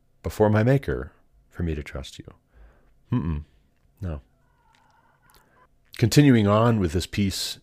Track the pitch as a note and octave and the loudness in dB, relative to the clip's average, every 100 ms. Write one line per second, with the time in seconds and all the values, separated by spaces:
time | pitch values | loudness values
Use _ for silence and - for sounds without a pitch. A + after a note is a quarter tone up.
0 | _ _ F#2 - G#2+ G#2+ A#2 C#3 - B1+ | _ _ -12 0 2 4 2 2 0 -8
1 | C#2 - _ _ _ - E2+ D2 C#2+ C#2+ | -8 -16 _ _ _ -8 -6 -6 -8 -14
2 | - - - - _ _ - _ _ _ | -14 -18 -20 -20 _ _ -20 _ _ _
3 | _ B2 E2 D2 D2 _ _ _ _ _ | _ -6 -4 -6 -10 _ _ _ _ _
4 | F#2 D2 - _ _ _ _ _ _ _ | -12 -12 -14 _ _ _ _ _ _ _
5 | _ _ _ _ _ _ _ _ _ - | _ _ _ _ _ _ _ _ _ -2
6 | A2+ D3 D3 A#2+ G2+ G#2+ A#2+ A2+ F2+ F#2 | 2 4 6 6 4 4 2 2 0 -2
7 | - - G2 - - - | -4 -4 -4 -4 -10 -12